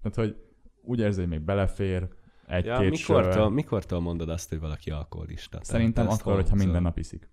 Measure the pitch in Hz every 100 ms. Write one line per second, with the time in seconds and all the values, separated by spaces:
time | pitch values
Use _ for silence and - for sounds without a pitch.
0 | 107 104 110 - - _ - _ - 120
1 | 104 95 87 80 78 98 95 - 98 92
2 | 87 - - - - 90 101 120 95 160
3 | - - 92 92 107 120 151 104 - 87
4 | 85 85 80 82 - 80 78 76 - 76
5 | 71 82 82 85 - - - 117 113 113
6 | 117 107 - 98 90 101 95 85 87 82
7 | 78 - -